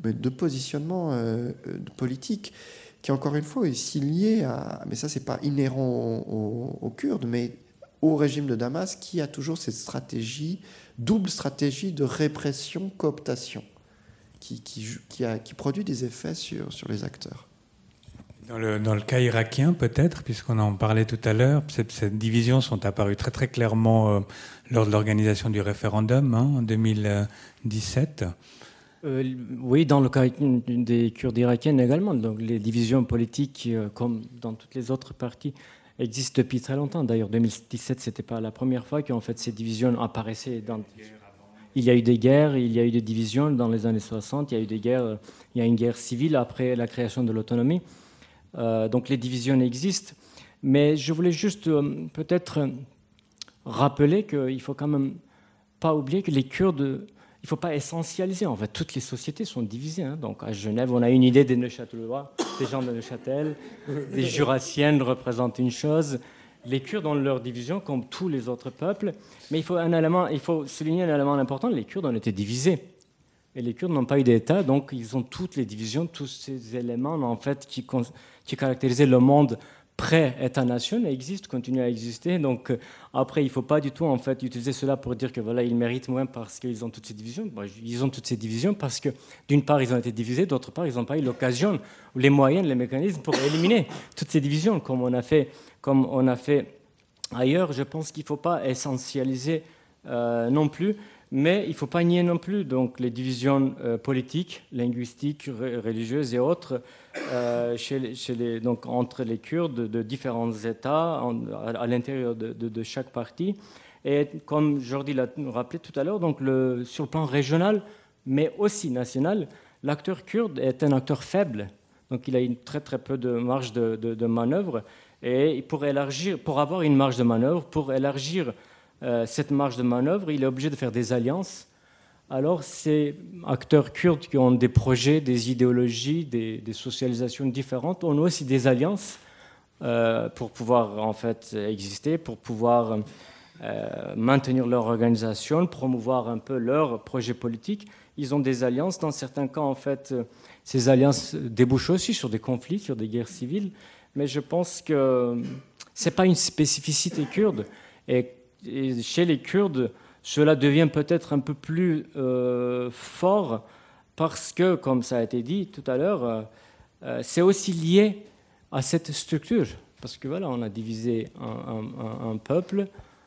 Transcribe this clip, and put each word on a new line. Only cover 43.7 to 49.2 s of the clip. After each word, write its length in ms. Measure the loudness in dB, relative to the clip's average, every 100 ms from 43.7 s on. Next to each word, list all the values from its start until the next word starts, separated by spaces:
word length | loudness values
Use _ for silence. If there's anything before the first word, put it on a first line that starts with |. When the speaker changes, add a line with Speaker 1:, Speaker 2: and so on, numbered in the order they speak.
| 0 0
Speaker 3:
années 140 | -2
soixante, 520 | -2 -10 -6 -6 -4
il 20 |
y 60 | -4
a 20 |
eu 40 | -4
des 140 | -2
guerres, 240 | 0 0
euh, 120 | 0 -6 -12 -20 -6
il 40 | 0
y 40 |
a 20 |
une 120 | 4 4
guerre 200 | 2 -2
civile 400 | -6 -2 2 2
après 400 | 0 -2 -2 0
la 100 | -2
création 380 | -4 -4 -2
de 80 | -2
l'autonomie. 480 | -2 0 0 2 0 -4 -20 -20 _ -20 _ _ -4
Euh, 320 | -2 0 2
donc 200 | 0 0
les 80 |
divisions 440 | -2